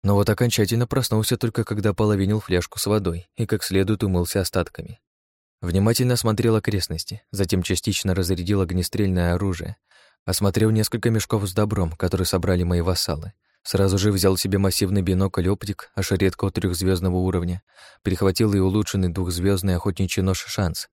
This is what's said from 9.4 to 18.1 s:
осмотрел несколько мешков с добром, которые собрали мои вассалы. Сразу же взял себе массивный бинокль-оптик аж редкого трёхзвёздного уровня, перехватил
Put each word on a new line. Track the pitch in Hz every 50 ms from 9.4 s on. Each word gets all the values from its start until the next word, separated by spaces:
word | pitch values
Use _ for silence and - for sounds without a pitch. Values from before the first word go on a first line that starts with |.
| 101 98 92 85 - - 104 _ _ _ _ _ _ _ _ _ _
осмотрел | - 92 - 101 98 92 - 107 110
несколько | 110 110 107 - - 117 - 120
мешков | 110 110 - - - 110 98 95
с | 87
добром, | - 104 104 104 98 92 82 80
которые | - - 90 85 90 92
собрали | - - 92 82 98 92 90 90
мои | 87 87 87 85
вассалы. | 90 90 - - - - 73 78 92 - _ _ _ _ _ _
Сразу | - - 95 98 98 92 101
же | 92 107 101
взял | 95 87 98 95
себе | 92 - 98 92 98
массивный | 98 95 90 - 104 92 98 101 92
бинокль-оптик | 90 92 90 98 98 - - 87 90 101 104 - 101 101 _ - - _
аж | - 95 - 98
редкого | 90 95 95 - - - 98 -
трёхзвёздного | - 87 95 87 85 92 92 95 87 87 95 90
уровня, | 92 90 92 90 90 87 87 90 92 _ _ _ - - - - _ _
перехватил | -